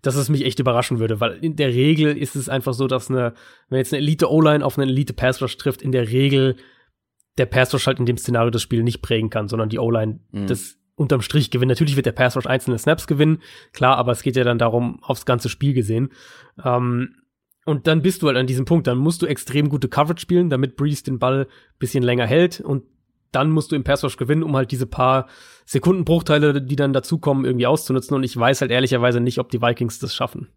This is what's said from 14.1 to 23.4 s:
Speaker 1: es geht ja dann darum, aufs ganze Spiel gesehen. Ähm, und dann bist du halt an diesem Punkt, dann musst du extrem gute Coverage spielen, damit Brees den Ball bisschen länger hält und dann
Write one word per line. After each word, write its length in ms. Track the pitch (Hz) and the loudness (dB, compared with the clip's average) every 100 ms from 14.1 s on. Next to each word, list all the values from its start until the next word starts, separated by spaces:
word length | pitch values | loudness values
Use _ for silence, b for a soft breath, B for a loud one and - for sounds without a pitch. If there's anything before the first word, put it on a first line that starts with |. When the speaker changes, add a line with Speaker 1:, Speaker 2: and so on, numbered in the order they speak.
Speaker 1:
es 100 | 117 | 0
geht 140 | - 127 | 0 0
ja 80 | |
dann 140 | 123 117 | 0 2
darum, 440 | 117 117 120 - | 2 0 -2 -8
aufs 220 | - - - | -6 -6 0
ganze 220 | 120 120 | -2 -2
Spiel 240 | - 139 | -2 0
gesehen. 380 | 127 104 110 135 B B B B - | 0 0 -2 -2 B B B B -8
Ähm, 520 | 131 123 123 120 127 _ _ _ _ _ - | -2 0 0 -2 -4 _ _ _ _ _ -4
und 200 | 147 160 | 0 2
dann 160 | 160 | 2
bist 180 | 165 185 | 2 0
du 40 | 151 | 0
halt 100 | 123 | 2
an 100 | 131 | 0
diesem 160 | 127 | -2
Punkt, 220 | 131 165 160 | 2 2 2
dann 100 | 123 | 0
musst 240 | 147 170 | 0 0
du 40 | 170 | -4
extrem 420 | 143 - 139 147 | -4 -2 0 0
gute 200 | 131 127 | 0 -2
Coverage 320 | - 151 170 | 0 0 -2
spielen, 300 | - 175 175 | 0 2 2
damit 260 | 135 135 - | 0 -2 -2
Brees 260 | 143 147 | -2 -2
den 160 | - 127 | -6 -2
Ball 280 | 127 135 135 b b _ | 0 0 -2 b b _
bisschen 240 | 127 139 | -4 0
länger 240 | 123 123 113 | 0 0 2
hält 340 | 143 175 - | 2 2 -2
und 220 | - 135 - _ _ _ _ | -4 -4 -6 _ _ _ _
dann 180 | 131 | -2